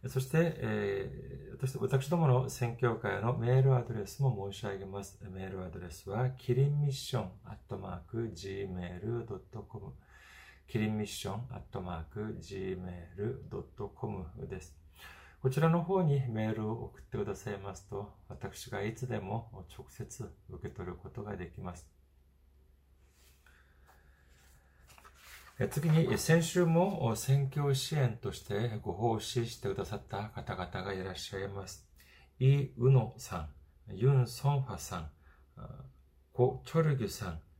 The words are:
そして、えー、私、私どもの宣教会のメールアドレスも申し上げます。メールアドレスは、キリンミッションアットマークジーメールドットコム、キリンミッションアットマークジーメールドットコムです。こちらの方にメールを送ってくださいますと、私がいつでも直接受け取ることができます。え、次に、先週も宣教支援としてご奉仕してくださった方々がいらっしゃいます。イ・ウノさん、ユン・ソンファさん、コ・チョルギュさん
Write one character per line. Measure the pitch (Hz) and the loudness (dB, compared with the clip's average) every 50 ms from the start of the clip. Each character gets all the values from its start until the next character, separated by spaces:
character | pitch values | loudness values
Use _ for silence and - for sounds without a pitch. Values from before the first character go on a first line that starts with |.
| - | -8
そ | 123 - 135 | -2 -2 -2
し | 131 - | 0 4
て、 | - 160 170 165 - | 4 4 4 4 2
え | - 117 113 107 107 104 101 98 98 98 - - - - - - - - - - | -2 -2 -2 0 0 0 0 0 -2 -4 -6 -8 -10 -12 -12 -12 -14 -12 -14 -6
ー、 | - 139 | -4 -4
私、 | 131 - | -4 -2
私 | - - 127 139 131 135 - | -2 0 2 2 2 2 2
ど | 175 | 2
も | 170 165 | 4 6
の | 139 123 127 135 - | 6 6 4 4 0
宣 | - - 127 113 120 | -2 -2 -2 -2 0
教 | - 123 120 113 | 2 2 2 2
会 | 113 - 107 95 98 | 0 -2 -2 -2 0
の | 104 117 127 | 0 0 0
メ | 113 113 120 127 131 | 0 2 6 6 8
ー | |
ル | 131 135 131 | 8 8 6
ア | 123 120 | 4 2
ド | - 110 | 0 -4
レ | 110 98 | -6 -6
ス | - - - 139 | -6 -2 2 2
も | 131 107 98 98 101 | 2 2 2 -4 -6
申 | 101 - | -6 -6
し | - | -6
上 | 104 98 95 | -6 -6 -6
げ | 95 | -8
ま | 95 95 101 95 | -8 -8 -8 -10
す。 | - - - - 95 | -10 -14 -16 -14 -12
メ | 92 92 95 | -10 -8 -8
ー | 95 | -6
ル | 95 92 90 | -6 -6 -8
ア | 87 | -8
ド | 82 85 | -10 -10
レ | 90 87 | -12 -12
ス | 82 - - 98 | -14 -12 -8 -4
は、 | 98 117 127 131 | 0 0 0 0
キ | 131 - - - 123 | -2 -4 0 2 4
リ | 127 139 | 6 6
ン | 143 147 147 | 6 6 4
ミ | 147 | 2
ッ | 143 | 2
シ | 135 - - - - | 0 -2 -4 -2 -2
ョ | 117 | -2
ン | 101 90 - - - | -2 -4 -8 -12 -14
ア | - | -14
ッ | 107 - - - | -14 -14 -10 -8
ト | 107 | -8
マ | - 98 92 92 90 - | -8 -6 -8 -8 -10 -10
ー | - | -6
ク | - 113 117 113 107 | -4 -4 -4 -4 -6
ジ | - 95 98 | -8 -8 -8
ー | 95 98 98 95 90 | -6 -6 -6 -4 -4
メ | 90 90 87 90 90 101 | -6 -6 -6 -8 -6 -4
ー | 113 120 120 | -4 -4 -4
ル | 110 | -4
ド | 113 101 | -6 -10
ッ | 90 - - | -10 -10 -12
ト | - 113 | -14 -14
コ | - - - 104 | -12 -12 -12 -12
ム、 | - - - - - - - - - - - - - - - - _ | -12 -12 -14 -16 -20 -20 -20 -20 -20 -20 -20 -20 -20 -20 -20 -20 _
キ | - - 113 | -4 -2 0
リ | 110 | 2
ン | 107 107 | 2 2
ミ | 107 104 | 0 -2
ッ | |
シ | - - - - | -4 -6 -6 -4
ョ | 95 98 | -4 -4
ン | 110 123 - | -4 -6 -8
ア | - | -10
ッ | - - - | -12 -12 -8
ト | - 98 | -8 -6
マ | 90 90 87 82 | -6 -4 -6 -6
ー | 82 | -8
ク | - - 104 107 110 - - | -8 -8 -6 -6 -6 -6 -8
ジ | - - 98 | -10 -8 -8
ー | 95 95 95 92 90 | -6 -4 -4 -4 -4
メ | 90 92 87 87 85 - - | -6 -8 -8 -10 -12 -14 -8
ー | 95 | -4
ル | 104 117 131 135 - | -4 -4 -4 -4 -8
ド | - - 95 | -8 -8 -8
ッ | - - - | -8 -10 -10
ト | - 104 101 | -10 -10 -10
コ | - - - | -6 -6 -6
ム | 107 104 95 87 80 - 110 - 87 | -6 -4 -6 -8 -10 -10 -10 -10 -8
で | 92 90 | -8 -10
す。 | - - - - - - - - - - - - - - - - | -10 -14 -20 -20 -20 -20 -20 -20 -20 -18 -18 -20 -20 -20 -16 0
こ | - 131 | 0 2
ち | 131 151 | 4 6
ら | 156 165 | 6 6
の | 165 175 | 6 4
方 | 165 175 196 190 175 | 4 2 4 4 6
に | 151 143 135 120 120 | 6 4 4 2 0
メ | 110 110 110 110 | 0 0 0 0
ー | 110 | 0
ル | 110 107 | 0 0
を | 107 110 - 113 | -2 -2 -4 -6
送 | - - - | -10 -12 -16
っ | |
て | - - - | -14 -8 -4
く | 110 101 | -4 -2
だ | 101 95 | -2 -4
さ | - - 110 | -6 -6 -8
い | 101 | -6
ま | 98 98 98 95 | -6 -8 -10 -12
す | - - - | -12 -14 -8
と、 | 101 98 104 - - - - - | -8 -8 -8 -8 -12 -20 -16 -16
私 | - - - 107 - - - - | -12 -10 -10 -10 -10 -10 -12 -8
が | 107 98 101 | -6 -4 -4
い | 110 110 | -4 -4
つ | - 127 | -6 -6
で | 123 113 107 | -4 -4 -4
も | 95 95 104 117 113 - - 98 87 - - | -4 -4 -6 -6 -6 -8 -14 -16 -16 -16 -16
直 | - - - | -18 -18 -18
接 | - - - - - - 110 87 - _ - | -12 -12 -12 -12 -10 -12 -12 -12 -12 _ -16
受 | - 95 82 | -16 -14 -10
け | - - | -10 -10
取 | - - 90 | -10 -8 -10
る | 90 85 | -10 -10
こ | - - - | -12 -14 -12
と | - 110 101 | -10 -10 -8
が | 104 101 | -8 -8
で | 90 90 | -8 -8
き | 80 - - | -12 -10 -10
ま | 92 90 85 | -10 -10 -10
す。 | - - - _ _ _ _ _ _ _ _ _ _ _ _ _ - _ _ _ _ _ _ _ _ - _ _ _ _ - - _ _ - - - - _ _ - - - - - _ - - _ _ _ - - - - - - _ _ _ _ - - - - - - - - - - - - - - - | -12 -16 -20 _ _ _ _ _ _ _ _ _ _ _ _ _ -20 _ _ _ _ _ _ _ _ -20 _ _ _ _ -20 -20 _ _ -20 -20 -20 -20 _ _ -20 -20 -20 -20 -20 _ -20 -20 _ _ _ -20 -20 -20 -20 -20 -20 _ _ _ _ -20 -20 -20 -20 -20 -20 -20 -20 -20 -20 -20 -20 -20 -20 -2
え、 | - - | -2 -2
次 | - - 151 147 165 | 0 0 2 4 6
に、 | 156 160 165 - 113 - | 6 6 6 6 2 2
先 | - - 160 170 165 | 6 6 6 6 6
週 | - - 180 175 | 4 4 4 6
も | 165 165 170 180 202 202 165 127 117 110 | 6 6 6 6 4 2 2 2 2 0
宣 | 104 - 131 135 143 139 135 | 0 4 4 4 6 4 2
教 | - 147 143 143 135 | 0 2 2 4 2
支 | 135 - - 160 | 2 0 0 2
援 | 147 131 113 110 | 2 2 2 2
と | - - 101 | -2 -4 -6
し | 92 - - | -6 -6 -6
て | - 101 101 117 117 110 104 - | -2 0 0 0 0 -2 -2 -4
ご | 104 - | -4 -2
奉 | 95 113 117 110 107 | 2 2 2 2 2
仕 | - - - 120 117 | -2 -2 -2 -2 -2
し | 117 - | -2 -4
て | - - 101 | -4 -4 -2
く | 95 | -2
だ | 98 95 | -2 -4
さ | - 104 | -4 -6
っ | 101 - | -8 -6
た | - - 98 110 - | -6 -6 -6 -6 -6
方 | - 98 - - 92 | -8 -10 -6 -6 -4
々 | 92 90 - - 92 92 | -4 -4 -4 -4 -6 -4
が | 98 98 | -4 -4
い | 95 92 | -4 -4
ら | 95 92 | -6 -6
っ | |
し | - - - 101 | -8 -10 -8 -6
ゃ | 95 98 | -6 -6
い | |
ま | 98 98 98 95 | -6 -6 -8 -10
す。 | 92 - - - _ - - - - - - - _ _ | -10 -14 -16 -18 _ -20 -20 -20 -20 -20 -20 -20 _ _
イ・ | - 127 135 139 143 135 - - | 4 6 6 6 6 2 -2 -2
ウ | - 120 131 | 4 6 8
ノ | 135 127 110 - - | 8 8 6 4 -6
さ | - - - 98 85 78 73 - - - - - - - 107 | -12 -10 -6 -6 -6 -6 -8 -12 -16 -20 -20 -20 -20 -16 -14
ん、 | 101 | -4
ユ | 95 117 135 | 4 4 6
ン・ | 139 131 120 | 6 6 4
ソ | 113 - - - 143 | 4 0 0 0 2
ン | 143 135 | 2 2
フ | 131 - 98 | 0 -2 -6
ァ | |
さ | 85 - - 98 | -8 -8 -6 -6
ん、 | 87 80 78 - _ - - - _ - _ _ - - - - - - - - - - _ _ _ _ _ _ | -6 -8 -8 -12 _ -20 -20 -20 _ -20 _ _ -16 -14 -14 -14 -14 -16 -18 -20 -20 -20 _ _ _ _ _ _
コ・ | - 123 131 - - - | 4 4 4 4 -2 -10
チ | - - | 0 2
ョ | 165 156 | 4 4
ル | 156 139 | 4 4
ギ | 127 110 | 2 0
ュ | |
さ | 95 - - 98 90 | -4 -4 -4 -4 -6
ん | 80 78 - - - | -6 -6 -10 -14 -20